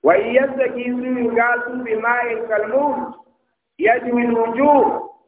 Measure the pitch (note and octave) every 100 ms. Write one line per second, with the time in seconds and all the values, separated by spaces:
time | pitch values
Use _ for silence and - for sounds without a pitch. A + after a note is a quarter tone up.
0 | D3 F#3 A3+ B3 C4+ C4 B3+ B3 B3 B3
1 | B3 B3+ A#3 A#3 A#3 A#3+ B3 B3 A#3+ G#3+
2 | A#3 A#3+ A#3+ A3 A#3 G#3 G#3+ C4 C#4+ C4
3 | A#3+ - _ _ _ _ _ - A3 B3
4 | B3 A#3+ A#3+ A3+ A3+ A#3 C#4+ C#4+ G#3+ -
5 | - -